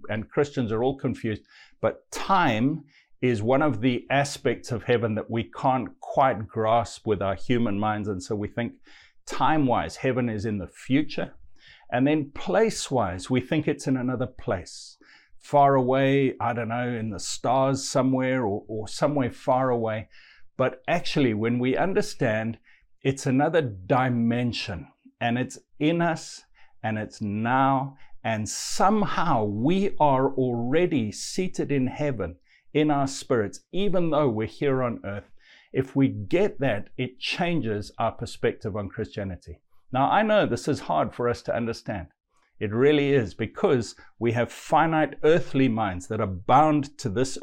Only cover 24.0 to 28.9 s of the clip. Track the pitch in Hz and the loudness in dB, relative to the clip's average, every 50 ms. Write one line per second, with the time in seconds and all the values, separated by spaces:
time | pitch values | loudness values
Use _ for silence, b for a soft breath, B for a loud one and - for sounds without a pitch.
24 | 127 127 123 117 117 117 117 120 123 117 104 - - - 104 78 71 - _ _ | 4 2 2 2 2 2 2 2 0 -2 -2 -4 -6 -8 -8 -10 -10 -14 _ _
25 | _ - _ _ 117 120 117 123 127 123 - - _ _ _ - 151 151 170 170 | _ -20 _ _ -2 0 0 0 -2 -4 -8 -18 _ _ _ -2 0 0 2 2
26 | 170 170 160 160 - - - - _ _ b b b b b b - 110 107 107 | 0 0 0 -2 -6 -14 -18 -20 _ _ b b b b b b -6 -4 -4 -4
27 | 107 101 - - 113 104 101 107 110 117 127 131 135 135 135 131 135 135 139 b | -6 -8 -8 -8 -6 -4 -4 -2 0 2 2 4 4 4 4 2 0 -4 -10 b
28 | b b b b - 113 113 214 214 - - - - - - - 202 185 | b b b b -4 -4 -2 -2 -4 -6 -6 -8 -6 -4 0 2 4 4